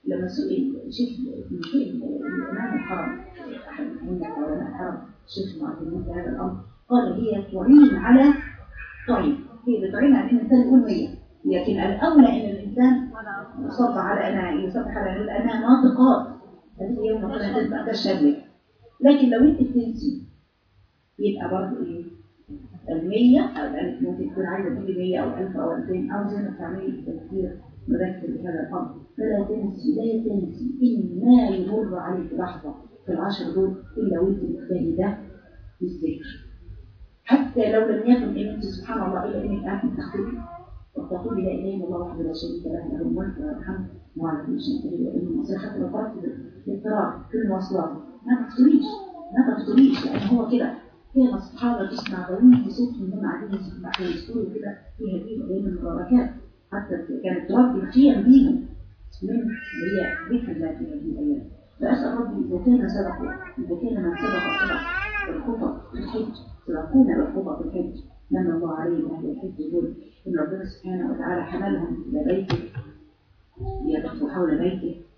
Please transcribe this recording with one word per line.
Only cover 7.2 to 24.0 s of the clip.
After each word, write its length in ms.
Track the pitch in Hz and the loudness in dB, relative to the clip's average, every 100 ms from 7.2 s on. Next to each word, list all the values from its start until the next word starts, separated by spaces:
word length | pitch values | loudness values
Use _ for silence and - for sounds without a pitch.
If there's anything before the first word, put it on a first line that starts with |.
| 233 202 196 | 0 -2 -4
تعين 440 | 190 196 294 262 185 | 0 10 12 12 8
على، 380 | 226 254 285 294 - - - - - - 254 | 8 10 10 6 -2 -14 -18 -16 -16 -10 -2
تعين، 280 | 190 160 - - - 247 | 2 2 -2 -6 -6 -2
هي 220 | 214 190 | 0 0
بتعين 260 | - 277 | 4 6
على 160 | 254 - | 6 6
إن 60 | 240 | 2
الإنسان 240 | - 247 | 6 6
يقول 240 | 247 262 | 8 6
مية، 240 | 220 175 - - - _ | 6 -2 -2 -8 -18 _
لكن 360 | - 185 - 180 | 0 0 0 0
الأولى 460 | 190 208 330 311 240 | 0 2 6 8 8
إن 220 | 240 214 | 6 -2
الإنسان 580 | 196 202 247 254 254 - - 214 196 - 262 - | -6 -4 4 6 6 0 -10 -10 -12 -12 -10 -8
يصب 320 | 247 240 - | 0 0 0
على 220 | - - | -2 -2
أنا، 300 | - 196 175 | 0 -2 -2
يصب 380 | 156 190 247 - | -2 -2 -4 -6
على 280 | 214 190 196 | -4 -4 -4
أنا، 80 | |
لأنها 360 | 214 - 233 226 | -4 -2 -2 0
ناطقات. 680 | 226 262 - - 262 - - - - - _ - | 4 6 6 6 6 6 0 -12 -20 -20 _ -10
هذه 260 | 202 226 220 | -6 -2 -2
يوم 180 | 214 | -2
القيامة 440 | 196 - 202 262 - | -4 -4 -2 0 -2
ما 240 | - 226 | -4 -4
تشهد 300 | 226 - 294 | -2 -2 4
لك." 220 | 294 - - _ _ _ - _ | 4 2 -6 _ _ _ -20 _
لكن 300 | 262 285 247 | 6 8 6
لو 140 | 233 294 | 8 6
أنت 120 | - | 6
بتنسي، 600 | 254 240 226 - - - - _ _ _ _ _ _ _ _ - | 2 2 0 -4 -4 -6 -12 _ _ _ _ _ _ _ _ -4
يبقى 320 | 202 - 180 | -2 -2 -4
برضه 360 | 185 185 254 - | -4 -4 -6 -6
إيه؟ 180 | 170 170 - _ _ _ - - - - | -8 -14 -18 _ _ _ -18 -16 -16 -6
المية، 500 | 160 170 220 247 254 | -4 -2 4 8 8
أو 340 | - - - | 4 -4 -6
يعني 260 | - - - | -4 -4 -2